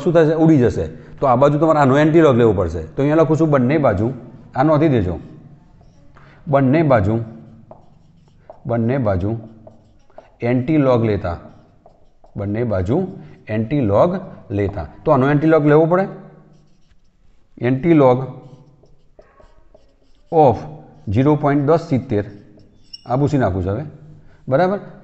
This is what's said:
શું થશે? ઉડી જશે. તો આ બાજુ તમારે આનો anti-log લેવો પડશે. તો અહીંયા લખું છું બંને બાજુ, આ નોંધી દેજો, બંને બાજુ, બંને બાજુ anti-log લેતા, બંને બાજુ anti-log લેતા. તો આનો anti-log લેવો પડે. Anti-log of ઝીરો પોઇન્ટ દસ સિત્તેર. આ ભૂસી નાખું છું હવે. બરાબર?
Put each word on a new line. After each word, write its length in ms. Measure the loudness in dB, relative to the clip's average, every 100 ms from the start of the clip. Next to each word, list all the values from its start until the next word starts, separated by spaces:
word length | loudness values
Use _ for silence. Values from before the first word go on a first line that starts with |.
શું 80 | 2 2
થશે? 180 | 2 2
ઉડી 160 | 4 4
જશે. 200 | 2 0 -8 -10 -20 -4
તો 80 | 0
આ 100 | 2
બાજુ 220 | 2 2
તમારે 220 | 2 2
આનો 240 | 4 4
anti-log 320 | 4 4 4 4
લેવો 120 | 2 2
પડશે. 220 | -4 -6 -10
તો 80 | -4
અહીંયા 200 | 0 2
લખું 140 | 2 2
છું 100 | 2 2
બંને 200 | 0 0 0
બાજુ, 200 | 0 -4 -6 -16 -20 -14 -2
આ 80 | 0
નોંધી 260 | 2 2
દેજો, 220 | 0 -2 -6 -14 -20 -20 -20 _ _ -20 _ -20 -20 -20 -20 -2
બંને 280 | 0 2 2 2
બાજુ, 240 | 2 2 -4 -6 -16 -20 -20 -20 -20 _ _ _ _ _ _ _ -16 -6
બંને 280 | -4 -2 -2 -2
બાજુ 240 | -2 -4 -8 -12 -20 -20 -20 _ _ _ -20 -20 _ -2
anti-log 520 | -2 0 0 2 2 0
લેતા, 260 | -2 -4 -10 -14 -20 _ _ _ _ _ _ -18 -10
બંને 240 | -8 -4 -4
બાજુ 240 | -4 -2 -4 -4 -12 -20 -20 -8 -6
anti-log 560 | -4 -2 0 2 2 -2 -10 -20 -10 -4
લેતા. 280 | -4 -6 -14 -8
તો 80 | 0
આનો 180 | 2 2
anti-log 300 | 0 2 2 4
લેવો 120 | 2 4
પડે. 140 | 0 -2 -10 -20 -20 _ _ _ _ _ _ _ _ _ _ _ -8 -4
Anti-log 500 | -2 2 4 4 2 -4 -14 -20 -20 -20 _ _ -20 _ -20 _ _ -20 _ _ _ _ _ _ _ _
of 240 | 2 2 2 -8 -18 -20 -18 -6
ઝીરો 280 | 0 0 0
પોઇન્ટ 260 | 0 0 0
દસ 140 | 0 0
સિત્તેર. 360 | -6 -4 -6 -6 -14 -20 -20 -20 _ _ -20 -8
આ 100 | -4
ભૂસી 220 | -2 0
નાખું 260 | -2 -2
છું 80 | -6
હવે. 120 | -6 -10 -18 -20 -20 -20 -20 -4
બરાબર? 300 | -2 0 -4 -10 -20